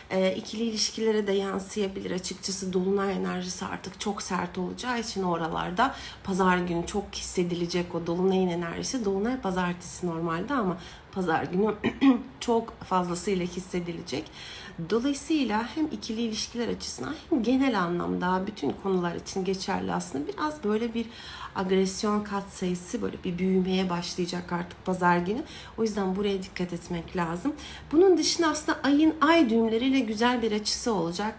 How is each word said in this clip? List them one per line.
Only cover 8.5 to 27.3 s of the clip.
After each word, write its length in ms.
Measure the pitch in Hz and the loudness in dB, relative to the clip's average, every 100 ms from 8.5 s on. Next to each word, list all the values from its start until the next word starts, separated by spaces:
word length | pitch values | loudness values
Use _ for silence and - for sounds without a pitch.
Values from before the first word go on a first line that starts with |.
| 170 170 175 180 262 196 | 0 -4 -4 -4 -2 0
Dolunay 360 | 196 220 254 | 0 0 -2
pazartesi 640 | 196 185 180 175 - - 175 | -2 0 0 -2 -6 -6 -4
normalde 460 | 165 170 165 220 | -2 -2 -2 -2
ama 240 | 277 190 170 - - - 190 | 0 0 -2 -8 -18 -10 -4
pazar 280 | 180 160 | 0 0
günü 300 | 143 180 214 214 - - 277 | 0 2 2 2 -2 4 6
<clears throat> 320 | 240 - - | 6 2 -6
çok 340 | - 226 226 - | 0 0 0 -8
fazlasıyla 680 | - 185 180 180 214 185 175 | -2 0 0 -2 0 0 -2
hissedilecek. 800 | 190 - 180 175 165 - 135 - - - - - - 160 | -6 -6 -4 -4 -8 -6 -6 -6 -14 -16 -14 -14 -8 -2
Dolayısıyla 760 | 226 269 277 - 311 233 208 233 320 | 0 2 0 0 2 2 0 -2 -2
hem 100 | 302 | -2
ikili 360 | 208 - 220 | -4 -6 -4
ilişkiler 460 | 233 214 - 233 214 | -2 -2 -4 -4 -4
açısından 480 | 185 - - - 311 - | -4 -6 -6 -6 -6 -2
hem 140 | 294 | 0
genel 360 | 220 262 269 208 | 4 4 4 2
anlamda 680 | 175 175 170 180 180 185 196 | 0 0 -2 0 0 0 -2
bütün 260 | - 269 - | -4 -4 -2
konular 320 | 196 185 175 165 | 0 0 0 -4
için 300 | - 190 185 | -6 -4 -2
geçerli 480 | 190 - 185 190 | -2 -2 -2 -2
aslında. 340 | 175 - 269 294 | -4 -4 -6 -6
Biraz 360 | - 302 302 | -4 -4 -2
böyle 300 | 208 214 233 | 0 0 0
bir 120 | 226 226 - - - - - | -2 -6 -8 -14 -14 -10 -4
agresyon 680 | 190 190 190 190 214 208 | 2 4 2 0 0 0
katsayısı, 800 | 208 202 190 - 180 180 - 233 | 0 -4 -6 -4 -2 -2 -4 -4
böyle 220 | 190 - | -4 -4
bir 140 | 185 175 | -4 0
büyümeye 520 | 190 190 185 185 185 | 4 4 4 2 2
başlayacak 640 | 175 180 - 175 175 175 | -2 -2 -2 -2 -4 -4
artık 320 | 175 175 - - | -4 -4 -6 -4
pazar 320 | 180 175 175 | 4 6 6
günü. 240 | 175 233 - - - - | 2 -2 -6 -12 -10 -2
O 60 | |
yüzden 320 | 220 208 190 190 | 0 0 0 0
buraya 280 | 202 196 | 0 0
dikkat 300 | 185 - 180 | -4 -4 -4
etmek 420 | 170 - 175 165 180 | -4 -6 -6 -4 -2
lazım. 380 | 160 | -2